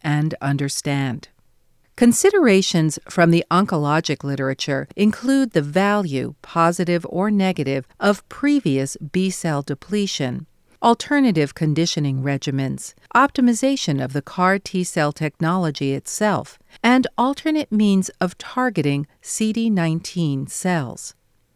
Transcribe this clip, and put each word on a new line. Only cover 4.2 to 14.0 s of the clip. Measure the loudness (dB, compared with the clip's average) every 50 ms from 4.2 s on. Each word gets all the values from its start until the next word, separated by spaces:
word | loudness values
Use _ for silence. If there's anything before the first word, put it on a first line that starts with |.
| -4
literature | -6 -4 -2 -2 -2 -4 -4 -4 -4 -4 -4 -4 -6 -2
include | 0 2 2 2 0 0 0 2 2 2 2
the | 0 -2
value, | -2 0 0 0 2 2 2 0 0 -2 -2 -4 -4 -6 -8 _
positive | -14 -6 0 2 2 2 2 0 0 0 0 -2 -2 -4
or | -4 -2 0 0
negative, | 2 2 2 0 0 -2 -2 -2 -2 -4 -4 _ _ -2
of | 0 0 0 0 -4 -18
previous | -10 -2 0 2 2 2 2 0 0 0 -2 -4 -6 -10
B-cell | -10 -4 -2 0 0 0 -2 -4 -4 -2 -2 -2
depletion, | -2 -4 -8 -10 -8 -4 -2 -2 -2 -2 -2 -4 -4 -4 -4 -6 -10 -12 _ _ _ _ _ 0
alternative | 2 4 4 2 2 -2 0 2 2 2 4 2 0 0 -2
conditioning | -2 0 0 2 2 0 0 0 -2 -2 -2 -2 -2 -2
regimens, | -2 -4 -4 -2 -2 -2 -2 -2 -4 -4 -8 -10 -14 -18 _ _ 0 2
optimization | 4 4 4 2 2 2 2 2 2 0 0 0 0 -2 -2 -2 -2